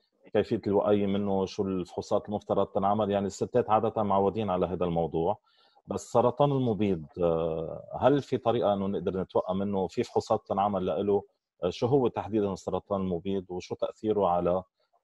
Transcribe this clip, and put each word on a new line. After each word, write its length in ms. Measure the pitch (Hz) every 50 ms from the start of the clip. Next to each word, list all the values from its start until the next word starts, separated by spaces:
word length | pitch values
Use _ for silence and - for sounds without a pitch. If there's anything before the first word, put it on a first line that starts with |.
| _ _ _ _ _ - -
كيفية 280 | 107 98 - 120 104 -
الوقاية 400 | 104 98 101 - 107 104 101 101
منه، 400 | 98 98 101 101 101 98 95 95
شو 160 | 90 - - 101
الفحوصات 640 | 98 95 92 85 - - 101 - - 110 101 - -
المفترض 380 | 104 98 - - 104 95 98
تنعمل. 440 | - - 104 98 98 104 107 107 98
يعني 160 | 101 98 101
الستات 440 | 95 - - 117 98 - 123 117 -
عادة 320 | 107 110 107 110 - 113 107
معودين 480 | 101 98 98 98 98 90 110 110 98
على 160 | 90 90 92
هذا 180 | 85 90 82 90
الموضوع، 540 | 87 85 85 82 73 - 80 82 92 107 - _ _ _ _ _ _ _ _ _
بس 260 | - 98 95 - - -
سرطان 400 | 120 113 123 117 - 147 143 139
المبيض، 540 | 135 127 120 107 90 107 101 95 82 76 71 - 90
آه، 800 | 87 85 82 80 82 82 80 80 80 78 - - - - - -
هل 220 | 104 127 143 143 131
في 160 | - 135 117
طريقة 360 | - 117 113 120 82 101 101
إنه 120 | 98 98
نقدر 340 | 98 101 82 85 98 90 92
نتوقع 340 | 90 - - 113 - - 92
منه؟ 320 | 95 98 101 101 95 95
في 160 | 87 - 123 120
فحوصات 440 | - - 110 - - 113 104 -
تنعمل 400 | - 104 98 98 104 101 95 92
لإله؟ 360 | 95 - 87 104 101 101 101 - - _ _ _ _ _ _ -
آه، 60 | 90
شو 160 | 85 - 127
هو 220 | 117 139 139 123 110
تحديدًا 460 | - 107 98 - 107 110 101 101 92
سرطان 460 | - - 101 92 92 - - 101 98
المبيض 440 | 95 92 90 85 85 98 98 98 90 -
وشو 260 | 90 92 - - -
تأثيره 540 | - - - - - - 107 104 101 98 87
على 340 | 87 90 90 87 90 92 90 - _ _ _ _ _ _